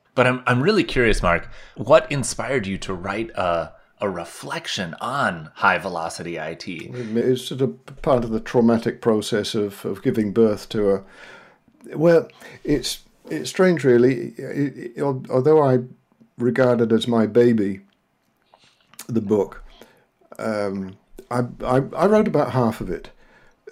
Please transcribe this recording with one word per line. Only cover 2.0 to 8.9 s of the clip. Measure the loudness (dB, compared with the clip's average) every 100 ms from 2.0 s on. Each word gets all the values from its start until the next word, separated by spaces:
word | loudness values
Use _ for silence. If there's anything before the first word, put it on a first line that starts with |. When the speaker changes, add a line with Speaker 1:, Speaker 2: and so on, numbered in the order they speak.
| 4
Speaker 1:
inspired | -6 -6 -6 -4 -4 -4
you | -6
to | -6
write | -8 -6 -6 -6
a, | -4 -2 0 -4 -12 _ -6
a | -6
reflection | -6 -10 -14 -10 -10 -8 -6 -6 -8
on | -6 -2 -2 -4 -10
high | 0 2 2
velocity | -2 -6 -6 -8 -10 -8
I | -8
T? | -10 -12 -12 -12
Speaker 2:
It's | -12 -4 0 2 0 -2
sort | -4
of | -4 -4 -18 -6
part | 0 0
of | 0
the | -6
traumatic | 0 4 4 4 0